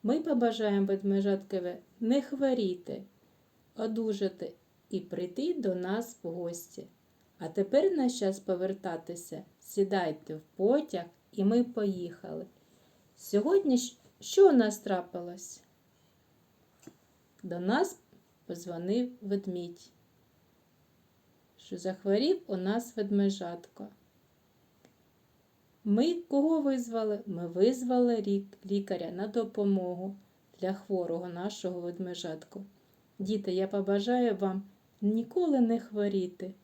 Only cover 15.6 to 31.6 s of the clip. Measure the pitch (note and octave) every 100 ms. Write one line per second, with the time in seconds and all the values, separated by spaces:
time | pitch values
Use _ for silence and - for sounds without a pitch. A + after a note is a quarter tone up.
15.6 | _ _ _ _ _ _ _ _ _ _
16.6 | _ _ - _ _ _ _ _ F#3 F3
17.6 | F3+ C4 F#4+ - _ _ _ _ - E3+
18.6 | F#3 E3+ F3+ A3+ B3 - G3+ G3+ G3 F3+
19.6 | F3 E3+ - _ _ _ _ _ _ _
20.6 | _ _ _ _ _ _ _ _ _ _
21.6 | - F#3 F#3 F#3 G3 G3+ C#4+ F#4+ - F#3+
22.6 | F#3 A3+ A#3+ - G3+ G3+ G3 G3 F3 F3
23.6 | - - G#3 - _ _ _ _ _ _
24.6 | _ _ _ _ _ _ _ _ _ _
25.6 | _ _ G#3+ G#3 D#4 F4 - C#4 D4+ D#4+
26.6 | C#4+ C4 A#3 A3+ G#3+ G#3 G#3 E3+ E3+ F3
27.6 | A3 B3+ B3 B3 B3 A3+ G3+ G3 G3 -
28.6 | F#3+ G3+ G3 F3+ E3+ F3 G#3 A#3 A3+ -
29.6 | G3+ G3 F3+ F3+ F#3+ G3 _ _ _ _
30.6 | F#3 G3 - F#3+ E3+ E3 F3 F3 G3 G3+